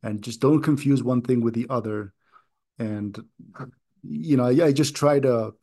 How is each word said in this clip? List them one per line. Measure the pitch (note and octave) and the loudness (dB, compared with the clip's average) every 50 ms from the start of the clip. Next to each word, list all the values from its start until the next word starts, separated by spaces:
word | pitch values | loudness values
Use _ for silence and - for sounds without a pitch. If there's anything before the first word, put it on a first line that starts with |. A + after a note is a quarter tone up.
| - | -6
and | A2 G#2+ G#2 | -6 -8 -8
just | G2+ A#2 A2+ - | -8 -10 -6 0
don't | - C3+ D#3 D#3 | 2 4 4 4
confuse | D3+ D#3+ D3 C#3 - C#3 C#3 C3+ A2+ | 2 2 0 0 2 2 2 2 2
one | A#2+ B2+ B2 A#2+ | 0 0 0 0
thing | - B2+ A#2+ | 0 0 0
with | A#2 A#2 A2+ | 0 0 -2
the | A#2 A#2+ - | -2 -4 -2
other. | C3+ A#2+ G#2 G#2+ G#2+ G#2 G#2 G2 _ _ _ _ _ _ _ _ _ _ _ _ _ _ | -4 -4 -4 -4 -6 -6 -8 -10 _ _ _ _ _ _ _ _ _ _ _ _ _ _
And, | A#2 G#2+ G#2+ G#2 G#2 G2+ G2+ A2 A2+ _ _ _ - - _ - C3+ - _ _ _ _ _ _ | -8 -6 -6 -6 -8 -8 -10 -12 -20 _ _ _ -20 -20 _ -18 -18 -18 _ _ _ _ _ _
you | - - D3 D3+ D#3 E3 C#3+ | -14 -12 -10 -8 -2 0 2
know, | C3 B2 | 2 4
I, | B2 B2 D3+ F3 | 4 4 4 4
I | D3 C#3 | 4 4
just | C#3 D3+ C#3 - | 2 0 0 0
try | - D3 D3 D3 C#3+ | 0 2 2 2 4
to | C3+ C3+ A#2+ A2+ A2 G#2+ - _ | 2 2 0 0 -2 -4 -8 _